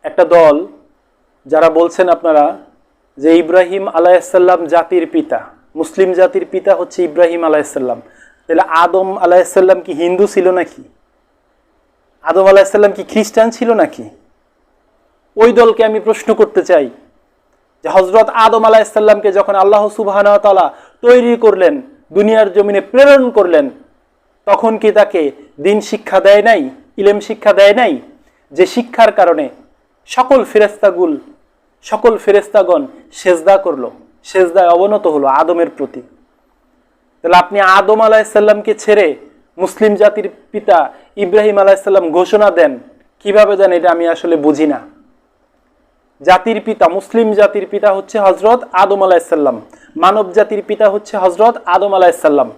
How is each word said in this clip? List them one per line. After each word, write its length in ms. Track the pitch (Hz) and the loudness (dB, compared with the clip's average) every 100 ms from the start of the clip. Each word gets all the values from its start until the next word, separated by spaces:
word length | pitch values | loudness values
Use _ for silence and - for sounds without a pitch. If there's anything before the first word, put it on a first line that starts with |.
| 156 | -8
একটা 180 | 170 165 | -4 2
দল 300 | 170 156 147 196 - _ _ _ _ _ _ 135 | 4 4 2 -6 -18 _ _ _ _ _ _ -4
যারা 240 | 156 165 | 0 2
বলছেন 380 | 160 170 - 185 | 2 -2 -2 -2
আপনারা 360 | 165 165 151 147 190 _ _ _ _ _ - | 0 0 0 0 -4 _ _ _ _ _ -4
যে 120 | 147 170 | 2 2
ইব্রাহিম 400 | 160 180 180 196 196 165 | 2 0 0 -4 -6 -2
আলাইহিসসালাম 600 | 175 180 170 185 180 180 165 | 2 2 0 0 2 0 0
জাতির 380 | 170 165 180 160 | -2 0 -4 -2
পিতা, 260 | 165 151 117 - _ _ 151 | -6 -6 -10 -10 _ _ -12
মুসলিম 340 | 156 - 190 | -10 -2 -2
জাতির 320 | 180 185 190 175 | 0 0 -2 -8
পিতা 260 | 190 185 170 | -6 -2 -2
হচ্ছে 200 | 175 - | -4 -6
ইব্রাহিম 380 | 175 147 175 170 | -4 0 0 0
আলাইহিসসালাম, 560 | 165 151 147 143 127 117 _ _ _ _ - | -2 -2 -4 -8 -8 -10 _ _ _ _ -4
তাহলে 180 | 165 - 160 | -2 0 0
আদম 240 | 175 185 185 190 | 0 -2 -4 -4
আলাইহিসসালাম 560 | 175 175 175 196 185 180 170 | 2 2 2 0 2 0 -2
কি 60 | |
হিন্দু 320 | 151 170 185 202 | -6 -4 -2 -2
ছিল 200 | 202 180 | 0 -2
নাকি? 320 | 185 160 - - _ _ _ _ _ _ _ _ _ _ _ _ _ | -2 -6 -12 -20 _ _ _ _ _ _ _ _ _ _ _ _ _
আদম 220 | 156 170 190 | -4 0 4
আলাইহিসসালাম 400 | 196 190 208 202 196 | 4 4 2 0 -2
কি 60 | 185 | -6
খ্রিস্টান 360 | 220 208 - 226 233 | -6 -4 -2 -2 -2
ছিল 120 | 233 220 | -4 -2
নাকি? 240 | 151 - 107 _ _ _ _ _ _ _ _ _ _ _ _ - | -2 -6 -20 _ _ _ _ _ _ _ _ _ _ _ _ 0
ওই 120 | 226 | 2
দলকে 280 | 226 233 220 220 | 4 2 2 -2
আমি 100 | 214 185 | -2 -4
প্রশ্ন 220 | 220 - | -4 -4
করতে 280 | 220 208 196 175 | 0 0 0 0
চাই 180 | 170 131 - _ _ _ _ _ _ _ _ 156 | 0 0 -10 _ _ _ _ _ _ _ _ -2
যে 20 | |
হযরত 380 | 190 185 214 220 233 220 | -2 2 0 0 0 0
আদম 180 | 220 220 | 2 2
আলাইহিসসালামকে 600 | 220 208 220 214 208 208 | 2 2 0 2 2 0
যখন 240 | 190 196 196 | -2 -2 0
আল্লাহ 280 | 196 208 208 208 | 2 2 -2 -6
সুবহানাহু 360 | 202 196 202 208 | -4 0 2 2
ওয়া 80 | 208 | 2
তাআলা 200 | 190 156 - _ _ | 0 0 -6 _ _
তৈরি 300 | 240 247 240 233 | 2 2 2 0
করলেন, 360 | 226 190 175 143 - _ _ | 0 2 0 0 -12 _ _
দুনিয়ার 360 | 170 208 220 202 | -2 0 2 0
জমিনে 280 | 185 202 196 190 | 0 0 -2 -2
প্রেরণ 320 | 247 285 277 247 214 | 2 4 4 2 0
করলেন, 280 | 180 160 139 - _ _ _ _ _ _ - | 2 0 -2 -10 _ _ _ _ _ _ -4
তখন 260 | - 226 220 | -2 -2 -2
কি 120 | 220 | 0
তাকে 300 | 214 202 180 143 - - - 165 | 0 0 -2 -4 -8 -20 -6 -2
দিন 120 | 208 | -2
শিক্ষা 380 | 202 208 - 190 196 | -4 -12 -4 0 4
দেয় 160 | 208 214 | 4 4
নাই, 120 | 214 131 - _ - | 0 -2 -12 _ -2
ইলম 200 | 196 202 202 | 0 0 -6
শিক্ষা 240 | 226 214 | -4 -2
দেয় 220 | 190 202 208 | 4 4 4
নাই, 120 | 233 131 - _ _ _ _ | 0 -4 -10 _ _ _ _
যে 120 | 139 185 | -2 -2
শিক্ষার 460 | 240 233 - 220 - | -2 -6 0 2 2
কারণে 260 | 180 156 135 - _ _ _ _ _ | 0 0 -4 -12 _ _ _ _ _
সকল 300 | - 254 269 208 | -6 0 0 0
ফেরেশতাগুল, 600 | 214 208 208 202 175 175 143 - _ _ _ _ _ - | 0 0 0 -2 0 -4 -4 -12 _ _ _ _ _ -10
সকল 280 | 214 240 220 | -2 -2 0
ফেরেশতাগণ 640 | - 202 196 214 175 170 135 - _ - | 0 0 0 -2 2 0 -2 -16 _ -8
সেজদা 360 | 190 170 165 196 | -2 0 2 0
করলো, 320 | 190 143 120 - _ _ - | 0 -8 -10 -14 _ _ -6
সেজদায় 420 | 190 180 180 175 170 | -2 0 2 2 2
অবনত 300 | 196 208 185 | 0 0 -2
হলো 200 | 151 135 135 | -2 -2 0
আদমের 280 | 160 170 165 - | -2 -2 -4 -6
প্রতি? 240 | 135 127 - _ _ _ _ _ _ _ _ _ _ _ | -12 -12 -20 _ _ _ _ _ _ _ _ _ _ _
তাহলে 220 | 165 180 | 0 2
আপনি 200 | 180 202 190 190 | 2 0 2 2
আদম 220 | 196 214 | 2 2
আলাইহিসসালামকে 720 | 220 220 214 208 214 208 208 208 | 2 2 2 0 2 0 -2 -6
ছেড়ে 240 | - 208 175 135 - _ _ - | 0 2 0 -4 -16 _ _ -10
মুসলিম 340 | 180 - 214 202 | -10 -2 -2 2
জাতির 320 | 208 208 202 - _ | 0 0 -10 -14 _
পিতা 260 | 208 - 165 135 - _ - | -8 0 0 0 -10 _ -8
ইব্রাহিম 340 | 190 208 214 202 | -2 0 0 0
আলাইহিসসালাম 480 | 196 196 202 196 175 165 | 2 0 0 -2 0 -2
ঘোষণা 300 | 180 214 208 | 0 0 0
দেন, 200 | 170 151 123 - _ _ _ 202 | 2 -2 -2 -18 _ _ _ -2
কিভাবে 280 | 208 208 196 | 2 2 2
দেন 160 | 190 175 | 0 2
এটা 120 | 175 | 0
আমি 140 | 170 170 | -2 -2
আসলে 280 | 165 175 160 | -4 -2 -2
বুঝি 300 | 147 143 151 | -2 -2 -2
না। 120 | 131 - _ _ _ _ _ _ _ _ _ _ _ _ _ | -4 -12 _ _ _ _ _ _ _ _ _ _ _ _ _
জাতির 380 | 139 185 226 214 220 | 0 0 0 -6 -6
পিতা, 200 | 214 170 185 | -2 -2 -2
মুসলিম 300 | - 226 220 208 | -4 -2 0 2
জাতির 260 | 202 208 190 | 0 0 -8
পিতা 180 | 202 208 190 | -2 -2 -2
হচ্ছে 200 | 196 220 | -6 -2
হযরত 420 | 196 180 208 247 - | -2 0 0 0 -2
আদম 260 | 185 190 196 | -2 -2 0
আলাইহিসসালাম, 540 | 190 175 170 160 139 123 - _ _ - | 0 0 0 -2 -2 -4 -16 _ _ -4
মানব 300 | 180 208 190 180 | -2 -2 -2 -2
জাতির 240 | 208 202 196 | -2 -4 -8
পিতা 180 | 208 214 | -2 -2
হচ্ছে 240 | 202 208 208 | -2 -8 -4
হযরত 380 | 185 175 226 233 - | -4 0 -2 -2 -4
আদম 260 | 175 202 190 | -2 0 2
আলাইহিসসালাম 520 | 180 165 156 143 120 | 0 0 -2 0 -4